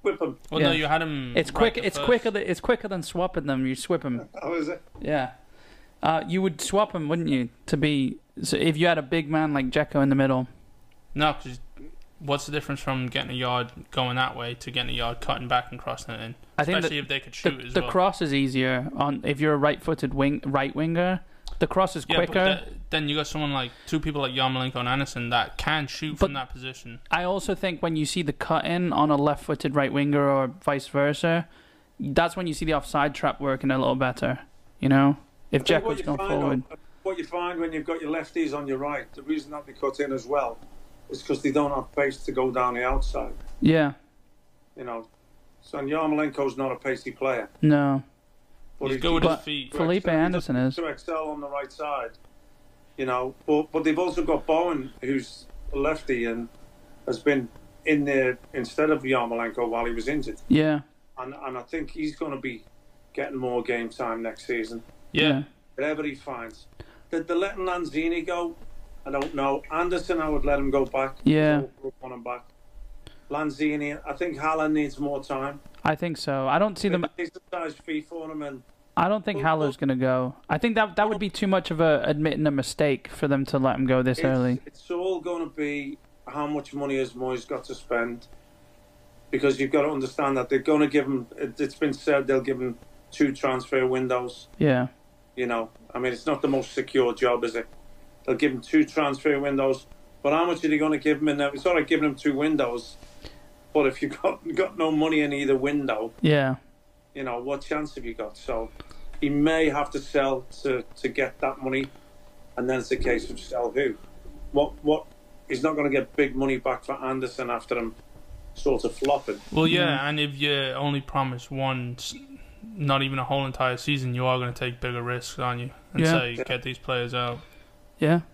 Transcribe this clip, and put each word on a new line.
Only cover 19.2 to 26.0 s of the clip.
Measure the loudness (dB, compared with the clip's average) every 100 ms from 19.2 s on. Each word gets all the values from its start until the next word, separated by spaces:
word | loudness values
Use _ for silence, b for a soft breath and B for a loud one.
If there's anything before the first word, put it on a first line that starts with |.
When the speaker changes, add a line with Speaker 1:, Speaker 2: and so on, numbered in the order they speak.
Speaker 3:
if | -2 0
you're | 2
a | 4
right-footed | 2 2 -2 -2 -2
wing, | 2 2 0 0
right | 0 0 -2
winger. | 0 2 2 0 B B B -2
The | 0
cross | 2 2 0
is | 0
Speaker 2:
Yeah, | 0
but | 2
Speaker 3:
quicker. | 2 2 2 -4
Speaker 2:
the, | -14 -4
then | -2 0
you | -2
got | -2
someone | -2 -2
like | -2 -4 -10 -4
two | -2
people | -2 -2
like | -2
Yarmolenko | 0 0 2 -2 -2
and | 0
Anderson | 0 -2 -4 0
that | 2 0 -2
can | 0 0 -2
shoot | -6